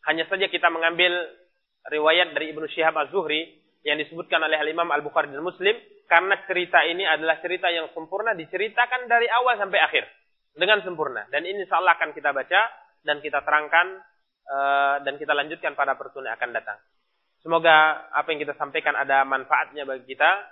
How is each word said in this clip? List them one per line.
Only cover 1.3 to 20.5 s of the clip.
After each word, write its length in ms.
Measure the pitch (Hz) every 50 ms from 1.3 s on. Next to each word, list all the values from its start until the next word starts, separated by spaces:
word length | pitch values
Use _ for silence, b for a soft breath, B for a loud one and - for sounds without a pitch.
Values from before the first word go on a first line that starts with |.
| - _ _ _ _ _ _ _ _ _ _ -
riwayat 480 | 151 151 151 156 160 175 180 165 147
dari 160 | 143 156 156
Ibnu 160 | 156 151 160 147
Syihab 240 | - 170 156 160
Az-Zuhri 680 | 160 160 143 135 165 196 165 156 151 156 165 165 _ _ _ _ _ _ _
yang 120 | 147 147
disebutkan 480 | 156 147 - 165 165 - _ 185 160 160
oleh 160 | 156 156 151 151 151
Imam 200 | 156 170 170 175
Al-Bukhari 400 | 147 147 147 143 - 156 151 147
dan 80 | 135 143
Muslim, 320 | 160 180 175 - 180 202 226 233 - _ _ _ _
karena 320 | _ 175 170 180 190 196 196 -
cerita 400 | - 185 180 180 175 180 170 147
ini 240 | 165 170 180 196 165
adalah 320 | 156 151 156 160 160 156
cerita 320 | 165 175 180 180 190 175
yang 160 | 170 165 160 156 -
sempurna, 400 | 170 160 160 185 202 214 226 214
diceritakan 720 | 170 160 156 190 185 202 220 208 240 240 240 254 254 247 233
dari 220 | 233 233 233 226
awal 240 | 220 240 254 247 240
sampai 240 | 202 202 190 180 160
akhir 240 | 160 - - 135 - - _ _ _ _ _ _ _ _
dengan 320 | _ - 180 190 214 202 175
sempurna. 400 | 185 175 156 151 135 123 110 104 120
Dan 160 | 135 143 170 180
ini 160 | 196 208 185
insyaallah 320 | - 196 165 180 180 165
akan 160 | - 165 156
kita 240 | 147 156 139 147 139
baca 240 | 135 131 - 175 196 220 233 - - _ _ _ _ _
dan 180 | 151 147 147 143
kita 160 | 151 147 143
terangkan, 560 | - 151 147 151 151 147 156 165 180 185 190 190 - _ _ _ _ _ _ _ _
eh, 520 | - 139 139 139 139 139 139 139 139 143 143 139
dan 100 | 139 139
kita 160 | 147 151 143
lanjutkan 400 | 147 147 143 151 143 - - 151
pada 240 | 143 - 143 135 131
pertemuan 320 | - 131 131 _ 139 131 117
yang 80 | 113
akan 140 | - 127 120
datang. 260 | 117 113 - 107 104 - _ _ _ _ _ _ _ _ _ _ _ _
Semoga 640 | _ 160 165 165 160 165 156 156 156 156 151 - - -
apa 160 | - 147 147 -
yang 120 | 160 147 151
kita 80 | 143 143 -
sampaikan 320 | 151 143 131 160 156 151
ada 320 | 143 - 139 135 139 139 135
manfaatnya 640 | 135 135 131 127 - 151 131 156 - 143 147 143 135
bagi 240 | 135 131 123 123
kita. 320 | 131 - 143 160 190 202 208 -